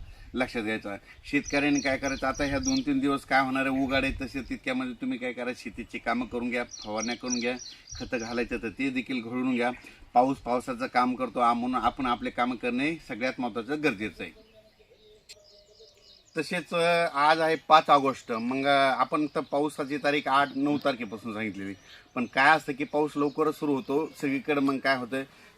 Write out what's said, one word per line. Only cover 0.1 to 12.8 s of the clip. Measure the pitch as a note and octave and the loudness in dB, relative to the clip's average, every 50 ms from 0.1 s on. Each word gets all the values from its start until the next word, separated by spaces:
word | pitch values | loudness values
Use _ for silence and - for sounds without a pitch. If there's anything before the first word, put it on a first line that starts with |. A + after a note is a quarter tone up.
| - - - - - | -16 -18 -16 -8 -4
लक्षात | A#2+ C3 - - A#3 | -2 -2 -2 -2 -4
घ्यायचा | - A2 A2 G#2+ - G#2 | -4 -2 -4 -4 -6 -8
आहे. | G2 - - - - - - - | -12 -12 -14 -18 -20 -20 -6 -2
शेतकऱ्यांनी | - C#3+ - - - - - D3 C#3+ C#3 | -2 -2 0 0 0 0 2 2 2 2
काय | - C#3 C3 - | 2 0 0 0
करायचं, | C#3 C3+ C3+ - C3+ C3 | -2 -4 -4 -2 -2 -2
आता | C3 - - | -2 0 -2
ह्या | C#4 C#4 C#4 | -2 -2 -2
दोन | C3 C3+ C3 C3+ | 0 0 0 0
तीन | - C#3+ C#3 C3+ | 0 0 0 2
दिवस | C3 C#3+ C#3 C3+ - | 2 2 0 0 0
काय | - C3+ C3+ | 2 2 2
होणार | C3+ C3 C3 C3+ C3 | 4 2 0 0 0
आहे, | C3+ C3+ C3 C3 | 0 0 0 0
उघाड | B2+ C3+ C3+ C3 | 0 2 2 0
आहे, | C3+ - | 0 -2
तसे | - C3+ A#2+ - C4 | -4 -6 -8 -8 -8
तितक्यामध्ये | A#3+ - C4+ A#3+ - C3+ B2+ B2+ B2+ B2+ A#2+ | -8 -8 -8 -6 -4 -4 -4 -2 -4 -6 -6
तुम्ही | A2+ C#3 B2+ C3 A#2 | -6 -6 -6 -4 -4
काय | B2 B2+ A#2+ | -6 -6 -6
करा, | - A#2+ B2 A#2+ - | -6 -6 -6 -6 -8
शेतीची | - A#2+ - - A2 - - A#2 | -10 -12 -12 -12 -12 -12 -12 -6
कामं | - A#2+ A#2 A#2+ B2+ | -2 -2 -2 -2 -2
करून | A2+ B2 A#2+ A#2+ B2 | -4 -4 -4 -4 -2
घ्या, | A#2 B2 A#2+ | -2 -2 -4
फवारण्या | - - - - G#2+ G#2 A2 A2 A#2+ A#2+ | -6 -8 -12 -8 -6 -4 -4 -2 -4 -4
करून | - - B2+ B2 A#2+ | -6 -4 -4 -4 -2
घ्या, | A#2 B2 B2+ B2 - - - - - - - - | -2 -2 -4 -4 -8 -14 -18 -20 -18 -16 -12 -12
खतं | B2+ A2 - A#2 | -8 -6 -6 -4
घालायचं | A2 A2+ A#2+ A#2+ A#2+ - B2 A2+ | -4 -4 -2 -4 -2 -2 -4 -4
तर | A#2 A2 | -6 -6
ते | F#2+ - C3+ C#3 | -4 -4 -4 -2
देखील | B2+ C3 B2 - C3 B2 | -2 -4 -4 -4 -4 -6
घडवून | A2 A#2 B2 B2+ B2+ C3 B2+ | -6 -6 -4 -2 -2 0 0
घ्या. | A#2+ A#2+ B2 B2 - - - - - - - - | 2 0 0 -2 -4 -10 -20 -20 -20 -10 0 4
पाऊस | B2 B2+ C3+ C#3 - | 4 4 4 2 -2
पावसाचं | - A#2 B2 B2 A#2+ C3+ B2+ A2+ B2+ A#2+ | -2 -2 -2 -2 -2 -4 -6 -6 -6 0
काम | - B2 B2+ B2+ B2 | 2 2 2 2 2
करतो | A#2 B2+ A#2+ G#2 B2 | -2 -4 -4 0 2
आ-, | A#2+ A#2+ A#2+ | 4 4 4
म्हणून | A#2+ A#2+ B2+ B2+ A#2+ | 4 0 -2 0 0
आपण | A2 A#2+ - - C3 | 0 0 0 0 0
आपले | B2 A#2+ G#2+ A#2+ - | -2 -2 -2 -4 -4
कामं | - - B2 B2 C3 | -2 0 0 0 -2
करणे | A2 - B2 A#2+ B2 | -2 -2 -2 -2 0